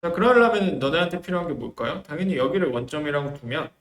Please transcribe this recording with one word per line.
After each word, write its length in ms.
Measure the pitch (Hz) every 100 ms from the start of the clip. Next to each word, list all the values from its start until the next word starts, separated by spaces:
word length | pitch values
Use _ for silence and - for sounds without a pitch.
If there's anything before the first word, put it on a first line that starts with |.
자, 100 | 170
그러려면 640 | 170 226 247 233 208 190 143
너네한테 420 | 135 160 175 175
필요한 260 | 180 180 170
게 60 |
뭘까요? 500 | 127 117 - 117 -
당연히 340 | - 151 190 151
여기를 320 | 127 190 170
원점이라고 640 | 123 127 151 151 147 143
두면 360 | 143 120 143 - _